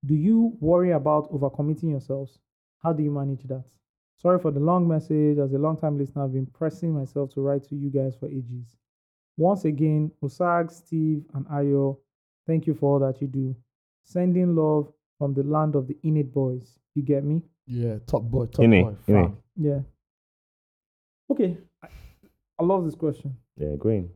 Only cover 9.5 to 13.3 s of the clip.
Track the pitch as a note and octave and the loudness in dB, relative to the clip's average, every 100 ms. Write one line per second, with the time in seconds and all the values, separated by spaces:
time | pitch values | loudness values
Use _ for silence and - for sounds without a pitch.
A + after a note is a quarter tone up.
9.5 | G3 E3 C#3+ D#3 D3+ D3+ - C#3+ - F3 | 2 0 0 2 2 -2 -4 -10 -2 0
10.5 | E3+ E3+ - _ E3 D#3 D#3 D3+ C3+ C#3 | 0 -2 -8 _ -2 -2 -2 -6 -10 -6
11.5 | C#3+ C#3+ C#3 C#3 C3+ _ _ _ _ - | -4 0 2 0 -4 _ _ _ _ -4
12.5 | D#3+ D#3+ D3+ C#3+ C#3+ C3+ C3 C#3 | -2 0 0 2 2 2 -2 -6